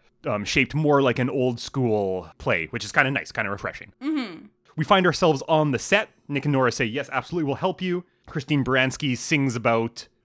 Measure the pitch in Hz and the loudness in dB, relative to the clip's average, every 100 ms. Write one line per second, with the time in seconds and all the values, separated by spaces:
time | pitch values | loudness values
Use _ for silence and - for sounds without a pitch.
0 | _ _ 147 104 101 147 123 151 151 143 | _ _ -4 -4 -2 0 0 0 4 4
1 | 131 117 127 139 127 120 - 139 120 107 | 4 2 -2 0 0 -2 -6 -2 0 2
2 | 95 92 85 - 135 92 78 120 104 156 | 0 -4 -8 -8 -2 -2 -2 -8 -2 2
3 | 135 131 80 117 101 101 87 - - - | 2 0 -6 -6 -4 -4 -8 -10 -16 -10
4 | 277 302 214 160 - _ _ - - 190 | -4 -4 -4 -10 -20 _ _ -2 4 4
5 | 180 - 170 139 - 156 151 123 - 202 | 4 4 2 2 2 2 4 0 2 0
6 | - _ - 143 147 135 123 - 117 135 | 0 _ -8 -4 0 2 2 2 -2 -4
7 | 127 135 - 170 143 127 185 185 185 175 | -4 -6 -4 -4 -2 -2 -2 -2 -4 -4
8 | - _ - 151 127 143 123 131 131 - | -6 _ -10 -8 0 0 2 2 2 0
9 | 139 123 - 151 135 117 117 113 117 - | -4 -4 0 0 0 0 2 2 0 -6
10 | - _ | -20 _